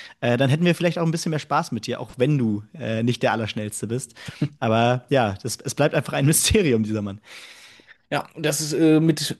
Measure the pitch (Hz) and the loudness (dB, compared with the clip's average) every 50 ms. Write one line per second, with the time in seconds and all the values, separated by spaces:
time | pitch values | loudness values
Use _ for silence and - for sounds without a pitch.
0 | - - - _ - 120 120 123 135 123 143 160 175 175 165 - 170 175 156 175 | -20 -20 -10 _ -2 0 2 2 2 2 2 2 2 2 2 2 0 -2 0 0
1 | 170 165 151 - - 170 156 147 - - 143 151 170 - 120 110 - 123 117 - | -2 -2 -2 -2 -2 -4 -4 -4 -4 -2 -2 -2 -2 -2 -6 -8 -6 -8 -8 -8
2 | 123 - - 123 - 151 151 139 117 110 104 104 107 - - 156 120 113 113 110 | -10 -8 -2 0 2 2 2 2 2 0 -2 -4 -6 -12 -14 -10 -6 -4 -2 -2
3 | 113 123 117 - 135 117 107 113 110 104 - 113 107 104 - - - 104 117 131 | 0 0 0 0 0 0 0 0 -2 -4 -6 -6 -8 -8 -8 -8 -6 -4 -4 -6
4 | - - - - - - - - 151 - - - 123 113 110 117 117 120 127 123 | -6 -10 -16 -16 -16 -12 -8 -6 -6 -6 -4 -2 0 2 4 4 4 4 2 0
5 | - - 143 135 117 101 95 - - 117 - - - 107 - - 143 151 - 151 | 0 0 2 2 2 2 -2 -4 -8 -8 -8 -8 -8 -6 -2 0 0 2 2 0
6 | - - 151 143 143 143 165 - - - - 214 185 143 117 110 107 107 110 107 | -2 -2 -2 0 2 2 2 2 2 2 2 2 4 4 2 2 0 0 -2 -4
7 | 101 101 98 107 - - - - - - - - - - - - _ - - _ | -6 -6 -10 -12 -16 -20 -20 -20 -20 -20 -20 -20 -20 -20 -20 -20 _ -20 -20 _
8 | _ - - 135 - - - - 160 151 151 151 156 147 151 135 165 160 156 156 | _ -6 -6 -6 -6 -8 -8 -4 -2 -2 -2 -2 -4 -2 0 4 4 6 6 6
9 | 160 165 151 - - - - | 6 4 2 0 -2 -6 -6